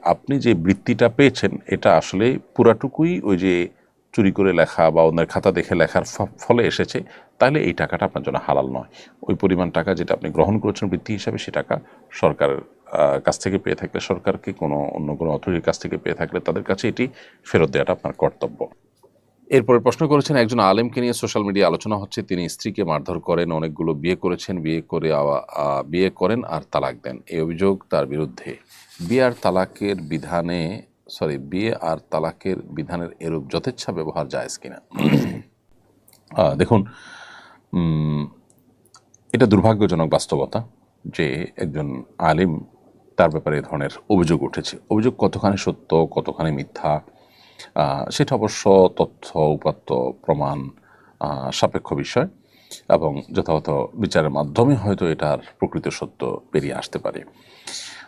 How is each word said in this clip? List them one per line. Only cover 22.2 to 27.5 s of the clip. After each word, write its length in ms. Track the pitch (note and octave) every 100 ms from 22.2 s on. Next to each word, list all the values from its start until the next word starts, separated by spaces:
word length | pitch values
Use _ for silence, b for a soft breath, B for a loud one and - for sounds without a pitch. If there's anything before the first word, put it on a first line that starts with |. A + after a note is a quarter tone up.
তিনি 260 | F#2+ F2+ E2+
স্ত্রীকে 340 | - A2+ G#2
মারধর 360 | F2 D2+ C#2+ E2+
করেন, 320 | - E2+ E2+
অনেকগুলো 420 | D#2+ E2 D2+ E2
বিয়ে 220 | D2 E2 F2+
করেছেন, 460 | F2+ F2 - F#2
বিয়ে 200 | D#2 D#2+
করে 320 | - E2+ D#2+
আওয়া-, 460 | D2 D2 C#2 - D2+
আহ, 240 | C#2+ C#2
বিয়ে 260 | C#2 E2+ F#2+
করেন 340 | - F#2 A#2
আর 180 | - D#2 -
তালাক 240 | C#2+ C2+ A#1+
দেন, 160 | - B1+ -
এই 140 | E2+
অভিযোগ 420 | D#2+